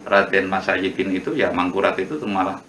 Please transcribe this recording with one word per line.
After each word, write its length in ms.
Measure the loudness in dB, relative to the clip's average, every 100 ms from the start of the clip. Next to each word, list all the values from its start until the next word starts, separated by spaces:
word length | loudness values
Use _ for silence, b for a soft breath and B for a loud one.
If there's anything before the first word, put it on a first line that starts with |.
Raden 480 | 4 2 4 2 0
Mas 160 | -2 0
Sayyidin 480 | 0 0 -2 -2 -2
itu 160 | -2
ya, 220 | 0 0 0
Mangkurat 400 | -2 2 0 0
itu 240 | -4 -6 -4
malah 320 | -2 -2 -4